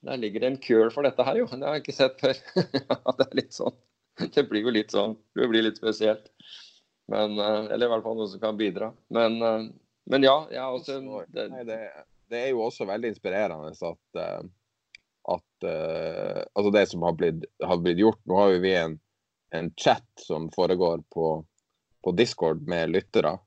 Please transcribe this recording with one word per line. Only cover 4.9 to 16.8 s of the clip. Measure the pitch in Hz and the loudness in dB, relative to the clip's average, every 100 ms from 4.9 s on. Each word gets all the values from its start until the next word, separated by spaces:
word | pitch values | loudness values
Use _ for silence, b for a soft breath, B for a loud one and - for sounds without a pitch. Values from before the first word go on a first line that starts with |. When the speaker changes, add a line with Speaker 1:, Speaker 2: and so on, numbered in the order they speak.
Speaker 1:
sånn, | 104 104 110 _ | -2 -2 -4 _
det | - 123 | -2 2
blir | 113 110 | 4 2
litt | 107 | 0
spesielt. | 110 107 107 110 - _ B B B B B _ - | -4 0 0 0 -6 _ B B B B B _ -6
Men, | 107 107 104 | -2 -2 -2
eh, | 104 107 107 | -2 -2 -2
eller | 107 120 | -2 0
i | |
hvert | 113 110 | 0 -2
fall | 113 | -6
noe | 107 | -6
som | 95 | -4
kan | 107 110 | -6 -2
bidra. | 107 92 110 - _ | -2 -2 -8 -10 _
Men, | 113 113 113 | 0 0 2
eh, | 117 110 110 - _ _ - | 0 -2 -4 -16 _ _ -2
men | 135 135 | 4 6
ja, | 139 156 | 4 0
jeg | 127 | -8
har | 131 127 | -8 -8
også | 113 135 | -8 -10
Speaker 2:
Nei, | 135 107 85 | -10 -12 -10
Speaker 1:
det | - 107 127 120 | -10 -10 -10 -10
Speaker 2:
det, | 110 104 71 - _ _ | -10 -10 -16 -20 _ _
det | 117 | -6
er | 131 | -2
jo | 127 113 | -2 -2
også | 120 101 | -4 -6
veldig | 104 117 | -4 -4
inspirerende | 104 98 95 104 80 78 | -6 -4 -2 -2 -4 -12
at, | 90 87 87 _ - | -10 -10 -10 _ -10
eh, | 82 - 85 _ _ _ _ - _ _ - | -8 -8 -12 _ _ _ _ -20 _ _ -6
at, | 87 _ _ 87 | -6 _ _ -6
eh, | 80 80 82 82 82 50 50 - - | -4 -4 -4 -6 -6 -6 -6 -6 0
altså | 101 | 4
det | 104 | 6